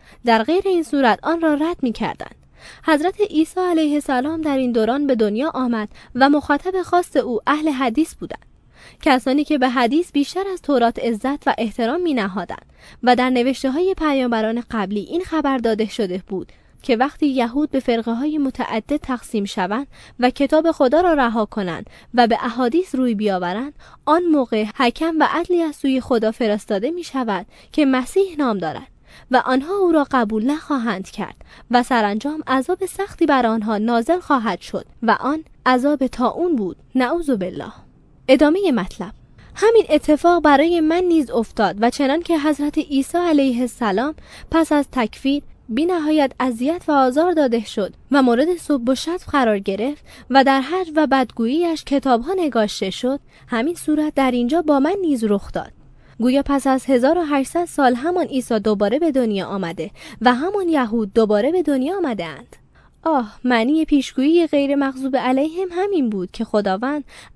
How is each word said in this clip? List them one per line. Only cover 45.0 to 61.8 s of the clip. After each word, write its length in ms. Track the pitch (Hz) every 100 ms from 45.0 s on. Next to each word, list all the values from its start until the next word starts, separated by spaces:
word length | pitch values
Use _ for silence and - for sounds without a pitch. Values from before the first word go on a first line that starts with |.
| 220 - 269 285 - - -
بی 160 | 226 339
نهایت 460 | 349 302 311 269 -
اذیت 420 | 262 226 262 349 -
و 40 |
آزار 400 | 285 262 269 359
داده 320 | 320 269 233
شد 300 | 208 220 180 - -
و 120 | 277
مورد 340 | 254 233 320 349
سب 320 | - 285 240
و 60 |
شتم 360 | 262 320 359 -
قرار 260 | 285 233 202
گرفت 460 | 196 190 254 294 - - -
و 140 | 269
در 160 | 269 269
حج 300 | 262 370 330 302
و 100 | 294
بدگویی‌اش 800 | 269 254 - 226 311 349 311
کتاب‌ها 500 | - 277 269 233 285 381
نگاشته 520 | 311 233 208 - 226
شد، 300 | - 247 285 - - -
همین 260 | 233 285
صورت 400 | 339 - 302 302
در 160 | 277 262
اینجا 320 | 247 240 330
با 180 | 311 277
من 160 | 294 403
نیز 240 | 339 254
رخ 280 | 220 202 -
داد. 200 | 170 - - - - - -
گویا 220 | 240 277
پس 240 | 277 277 269
از 200 | 262 -
هزار 320 | 254 262 349
و 40 |
هشتصد 420 | 302 285 262 339
سال 300 | 339 - 262
همان 320 | 247 320 359 294
عیسی 320 | 262 - 220
دوباره 400 | 214 202 202 277
به 140 | 330
دنیا 340 | 262 226 196 131
آمده 440 | 196 170 175 156 - - -
و 120 | 233
همان 340 | 247 349 415 349
یهود 460 | 302 226 226 202
دوباره 380 | 233 214 208 262
به 100 | 359
دنیا 340 | 302 269